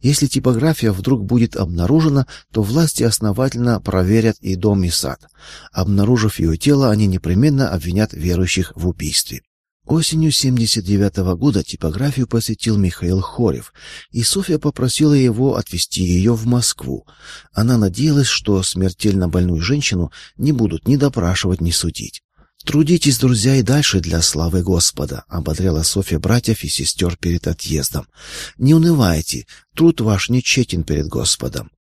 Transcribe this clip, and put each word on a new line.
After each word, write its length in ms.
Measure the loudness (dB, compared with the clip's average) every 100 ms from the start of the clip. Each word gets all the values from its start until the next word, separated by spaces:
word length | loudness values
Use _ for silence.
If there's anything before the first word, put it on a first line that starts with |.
Если 260 | 0 0 0
типография 640 | 0 0 2 2 0 0
вдруг 340 | 0 0 0 2
будет 300 | 2 2 0
обнаружена, 720 | -4 0 2 2 4 0 -2 -8 _
то 80 | -2
власти 400 | 0 2 0 2
основательно 800 | 0 0 -2 0 -2 0 0 0
проверят 560 | 0 0 2 4 2 -2
и 160 | -4 -2
дом, 280 | 2 2
и 80 | 0
сад. 340 | -2 -4 -8 _ _ -20 -20 -12
Обнаружив 680 | -4 0 2 4 4 2 0
ее 180 | -2 0
тело, 340 | 2 2 4
они 160 | 2 2
непременно 640 | 0 0 2 4 2 0
обвинят 440 | -2 -2 -2 -2
верующих 580 | -2 -2 0 0 -2 -4 -4
в 120 | -4
убийстве. 540 | -4 -4 -4 -6 -10 _ _ _ _ -2
Осенью 440 | -2 0 0 0
семьдесят 520 | 2 0 0 0 -2
девятого 520 | 0 0 0 0 -2 0
года 280 | 0 0
типографию 600 | -4 -6 -6 -2 -4 -2 -2
посетил 500 | -2 -2 -4 -2 0
Михаил 460 | 0 -2 -2 -2
Хорев, 500 | -2 -2 -2 -2 -8 _ -20 -20 -10
и 140 | -4
Софья 340 | -2 -2 -2 -2
попросила 560 | -2 -2 -2 2 4
его 440 | 4 4 2 0 0
отвезти 460 | -4 -6 -6 -2
ее 300 | 2 4 4
в 140 | 2 0
Москву. 580 | 0 0 -4 -8 -10 -12 -20 -20 -20 -10
Она 240 | -2 2 4
надеялась, 480 | 2 2 2 2 2
что 380 | 0 0 0
смертельно 680 | 0 0 -2 0 0 2 2
больную 320 | 2 0 0
женщину 500 | 0 -2 0 -2 -4 -6 -20 _
не 160 | -2
будут 340 | 0 0 -2 0
ни 80 | 2
допрашивать, 680 | 2 0 0 0 0 -2
ни 80 | 0
судить. 540 | -2 -4 -6 -12 -14 _ _ _ _ -2
"Трудитесь, 540 | 0 4 4 2 2
друзья, 380 | 2 2 2 2
и 40 |
дальше 380 | 2 2 2 0
для 240 | 0 0
славы 400 | 0 0 0 0
Господа", — 600 | 0 2 0 -2 -8 -8 -10
ободряла 560 | -8 -4 -2 0 0
Софья 340 | -2 -2 -2 -2
братьев 460 | 0 0 0 -4
и 40 | -2
сестер 480 | -6 -4 -2 -2 -2
перед 300 | -2 -2 -2
отъездом. 600 | -6 -4 -4 -4 -8 -12 _ -18 -16 -16 -2
"Не 160 | 4
унывайте, 720 | 4 4 4 2 0 -2 -8 -12 -20 _ 2
труд 260 | 2 4
ваш 280 | 0 0 0
не 120 | -2
тщетен 420 | 0 0 0 -2
перед 240 | -2 -2 -2
Господом. 600 | -4 -2 -2 -4 -8 -14 _